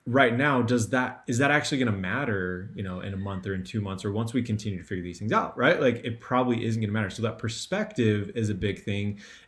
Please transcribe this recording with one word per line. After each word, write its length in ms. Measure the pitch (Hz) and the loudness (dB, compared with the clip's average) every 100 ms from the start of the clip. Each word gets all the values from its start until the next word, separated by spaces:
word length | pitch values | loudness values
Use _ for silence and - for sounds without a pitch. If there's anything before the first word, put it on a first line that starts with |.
| - | 2
right 300 | 131 123 113 | 6 6 6
now, 260 | 147 131 | 4 4
does 280 | 113 123 98 | 4 2 2
that, 320 | 127 127 - - | 0 -2 -6 -2
is 120 | 117 | 2
that 120 | 139 | 4
actually 280 | 147 - 135 | 4 2 0
gonna 180 | 120 98 | 2 0
matter, 760 | 92 123 139 98 90 90 104 | -2 -2 -2 -2 -2 -4 -8
you 80 | - | -8
know, 180 | 95 90 | -8 -6
in 140 | 98 | -6
a 20 | 98 | -6
month 300 | 98 98 98 | -6 -6 -4
or 80 | |
in 100 | 95 | -6
two 160 | 92 110 | -4 -4
months 240 | 98 95 | -4 -4
or 80 | 104 | -2
once 200 | 107 113 | -2 0
we 100 | 131 | -2
continue 360 | 120 107 110 90 | 0 -2 -4 -8
to 60 | |
figure 180 | - 92 | -6 -6
these 160 | 90 87 | -6 -6
things 140 | 107 | 0
out, 240 | 214 180 - | 0 0 2
right? 240 | 135 185 | 4 4
Like, 240 | 131 117 | 4 2
it 160 | 123 110 | -4 -8
probably 440 | - 127 123 117 | 0 2 2 2
isn't 160 | 113 113 | 0 0
gonna 120 | 104 | 0
matter. 180 | 110 95 | 0 -2
So 120 | - | -2
that 160 | 110 - | -4 -2
perspective 920 | 113 - - 196 - - 110 104 98 | -6 -6 -4 -4 -2 2 4 4 0
is 160 | 117 104 | -2 -2
a 40 | |
big 280 | 95 101 95 | 0 -2 -2
thing. 380 | - 101 101 101 - - | -4 -2 -2 -6 -12 -18